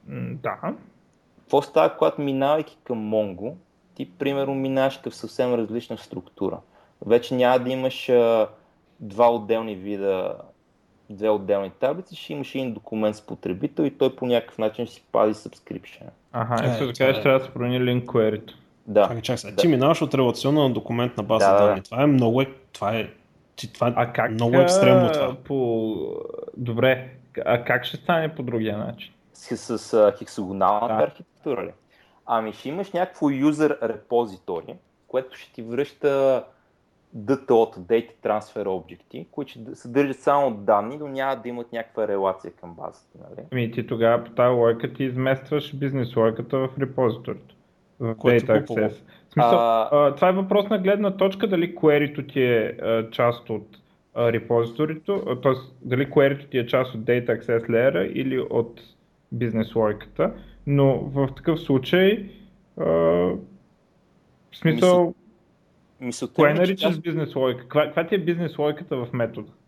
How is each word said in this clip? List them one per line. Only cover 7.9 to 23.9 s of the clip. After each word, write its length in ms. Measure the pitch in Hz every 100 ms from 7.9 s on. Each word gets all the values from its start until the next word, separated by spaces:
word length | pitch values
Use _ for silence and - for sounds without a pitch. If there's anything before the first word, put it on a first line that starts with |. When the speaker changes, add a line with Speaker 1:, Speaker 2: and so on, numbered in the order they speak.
| - -
Speaker 2:
а, 400 | 120 117 113 107 - _ _ _ _
два 300 | 110 98 120
отделни 440 | 117 104 113 113
вида, 600 | 98 98 101 98 95 95 - - _ _ _ _ _ _
две 180 | 98 107
отделни 420 | 104 95 101 98
таблици, 460 | - 127 165 190 170
ще 160 | -
имаш 220 | 147 127
един 200 | 139 131
документ 420 | 110 - 110 107 107
с 40 |
потребител 600 | - - - 90 139 -
и 80 | 147
той 260 | - 135 -
по 100 | 127
някакъв 320 | 120 - -
начин 280 | 110 110 117
ще 80 |
си 100 | - _
пази 220 | 113 107
subscription. 680 | 110 - - - - - - - _ _
Speaker 1:
Аха, 220 | 120 120
Speaker 3:
Е, 120 | 117 131
Speaker 1:
искаш 200 | 120 131
да 60 |
Speaker 3:
това 140 | 117 131
Speaker 1:
кажеш, 120 | 131
Speaker 3:
е. 40 |
Speaker 1:
трябва 160 | 143 131
да 60 |
се 60 | -
промени 300 | - 123 123
link 240 | 123 123
query-то. 500 | 123 117 110 107 - - _ _ -
Speaker 2:
Да. 160 | 104
Speaker 3:
Чакай, 200 | 95 117
чакай 160 | 113 120
сега. 120 | 101
Speaker 2:
Да. 60 | 98
Speaker 3:
Ти 120 | 170
минаваш 340 | 131 139 165
от 120 | 147
релационна 480 | 139 127 117 139 151
на 100 | 135
документ 440 | 113 - 120 120 -
на 60 |
база 240 | 104 110 98
Speaker 2:
Да, 60 |
да, 140 | 98 104
Speaker 3:
данни. 140 | 95
Speaker 2:
да. 40 |
Speaker 3:
Това 180 | 98 117
е 40 | 147
много 340 | 135 117 120
е-, 100 | 135 - _
това 240 | - 101 113
е, 120 | 120 - _ _ _ - 117 -
Speaker 1:
А 320 | 123